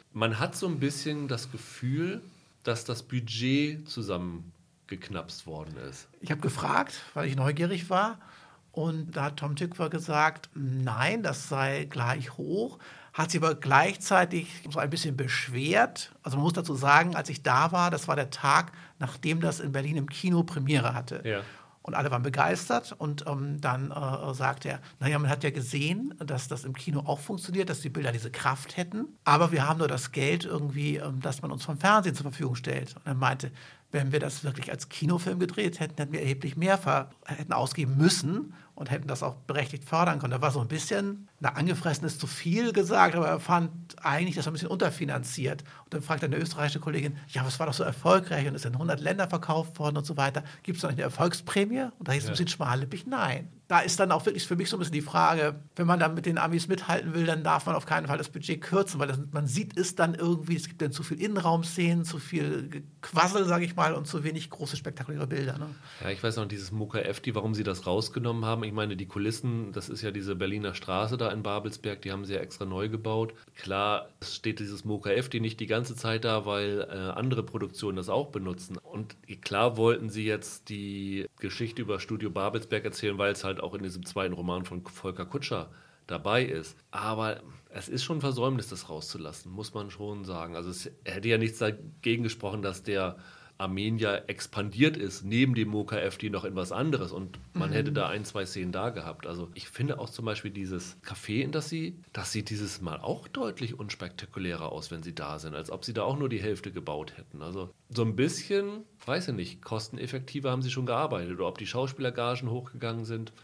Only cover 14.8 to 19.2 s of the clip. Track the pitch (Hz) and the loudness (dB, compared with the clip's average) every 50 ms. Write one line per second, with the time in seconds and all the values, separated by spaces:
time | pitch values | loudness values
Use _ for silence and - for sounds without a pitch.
14.8 | - 143 151 170 - 156 131 131 131 123 120 - - 127 120 123 139 156 185 214 | 0 0 0 0 0 0 0 0 0 0 0 0 0 -2 -2 0 2 4 6 6
15.8 | 240 - - - - - - - - - 127 143 151 180 170 185 - - 143 127 | 6 4 2 -8 -12 -12 -12 -10 -6 -2 0 2 4 4 4 2 0 0 0 2
16.8 | 139 139 143 156 170 175 170 151 151 - 139 - - 131 123 131 151 165 175 180 | 8 10 10 10 10 8 2 0 -2 -4 -6 0 4 6 6 6 6 6 6 4
17.8 | 175 175 165 147 - 165 143 147 131 120 - - - 139 143 160 170 170 - - | 4 4 4 0 0 0 2 2 2 -2 -2 0 4 6 6 6 6 2 -6 -18
18.8 | - - - - 139 123 - - | -20 -16 -8 -6 -4 -4 -4 -2